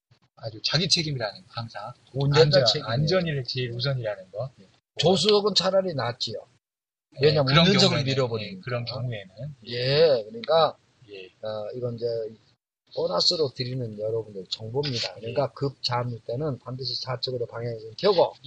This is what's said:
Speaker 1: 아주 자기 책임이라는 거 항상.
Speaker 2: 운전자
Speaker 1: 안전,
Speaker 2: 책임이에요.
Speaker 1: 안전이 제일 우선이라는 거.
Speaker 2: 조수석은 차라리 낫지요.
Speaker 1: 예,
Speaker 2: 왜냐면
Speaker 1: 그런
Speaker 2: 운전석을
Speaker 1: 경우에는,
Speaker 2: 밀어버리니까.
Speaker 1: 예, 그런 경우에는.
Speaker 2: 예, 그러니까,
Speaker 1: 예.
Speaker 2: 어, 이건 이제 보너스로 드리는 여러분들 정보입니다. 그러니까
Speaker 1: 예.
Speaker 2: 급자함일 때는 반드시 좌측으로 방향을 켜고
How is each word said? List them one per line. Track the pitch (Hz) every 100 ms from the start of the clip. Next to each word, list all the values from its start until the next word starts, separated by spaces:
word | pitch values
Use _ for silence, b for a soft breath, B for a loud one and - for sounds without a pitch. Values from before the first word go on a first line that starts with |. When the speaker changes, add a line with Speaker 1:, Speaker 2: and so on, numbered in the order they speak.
| _ _ _ _
Speaker 1:
아주 | 117 110
자기 | - 147 180
책임이라는 | 170 156 135 107 95
거 | -
항상. | - 117 101 107 - _
Speaker 2:
운전자 | 131 143 143 156 143
Speaker 1:
안전, | 127
Speaker 2:
책임이에요. | 151 113
Speaker 1:
안전이 | 117 156 185 170 143
제일 | 123 131 123
우선이라는 | 120 135 131 110 98 92
거. | 104 127 _ - _ _ -
Speaker 2:
조수석은 | 160 190 196 208 208
차라리 | 190 190 190 190
낫지요. | 143 117 113 - 101 - _ _ _ _ _ _ -
Speaker 1:
예, | 143
Speaker 2:
왜냐면 | 151
Speaker 1:
그런 | 135 151 175
Speaker 2:
운전석을 | 196 196 123
Speaker 1:
경우에는, | 131
Speaker 2:
밀어버리니까. | 135 123 113 98 95
Speaker 1:
예, |
그런 | - 123 120
경우에는. | 110 123 110 95 - 147 143 -
Speaker 2:
예, | 123 127 143 160 127 107
그러니까, | 113 113 160 151 - _ _ 101
Speaker 1:
예. | 98 92 _ 110
Speaker 2:
어, | 107 104 131
이건 | 120 117
이제 | 117 117 110 113 _ _ _ _ _ -
보너스로 | 170 180 - 180 143
드리는 | - 123 131 117 104
여러분들 | 110 113 107 98 90
정보입니다. | - 110 127 143 120 - -
그러니까 | 113 131
Speaker 1:
예. | 131
Speaker 2:
급자함일 | - 139 - - 123 123 113
때는 | - 123 156 120
반드시 | - 127 131 113
좌측으로 | 131 127 - 127 117
방향을 | 113 120 113 110 110
켜고 | 185 180 131 -